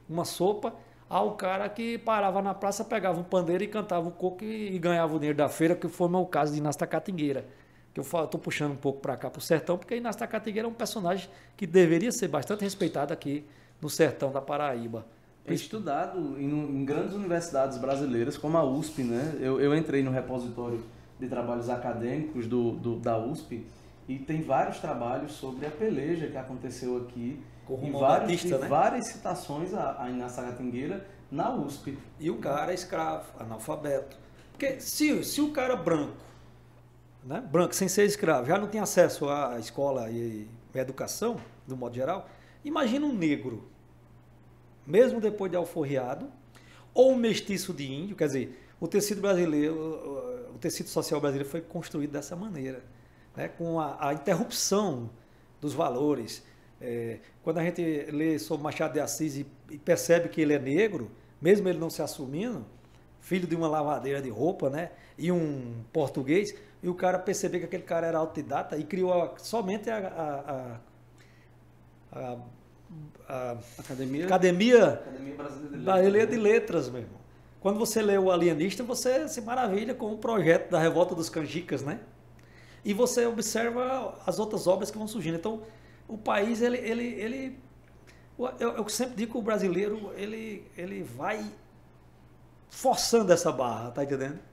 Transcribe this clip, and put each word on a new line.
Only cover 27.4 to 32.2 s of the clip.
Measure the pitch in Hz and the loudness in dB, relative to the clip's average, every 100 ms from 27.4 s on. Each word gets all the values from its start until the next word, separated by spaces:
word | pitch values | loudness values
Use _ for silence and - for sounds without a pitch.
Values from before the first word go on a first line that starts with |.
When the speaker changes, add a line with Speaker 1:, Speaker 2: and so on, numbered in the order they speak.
| - - - | -12 -18 -10
Speaker 1:
Com | 131 | -6
o | |
Speaker 2:
e | 143 | -4
Speaker 1:
Romão | 143 | 2
Speaker 2:
vários, | 135 170 - | 6 6 4
Speaker 1:
Batista, | 170 175 135 | 0 0 0
Speaker 2:
e | |
Speaker 1:
né? | - | 2
Speaker 2:
várias | 143 208 247 - | 4 4 2 -4
citações | - 196 180 - 147 180 | -6 -6 -6 -6 -6 -4
a, | 202 143 135 | -4 -4 -4
a | 127 | -6
Inácio | 127 123 123 | -6 -6 -6
Tacatingueira | 127 120 127 120 147 196 - - - | -8 -6 -6 -4 -4 -6 -10 -18 -8
na | 139 208 | -2 0
usp. | 247 139 - - - - | 0 -4 -6 -10 -10 -12
Speaker 1:
E | - | -6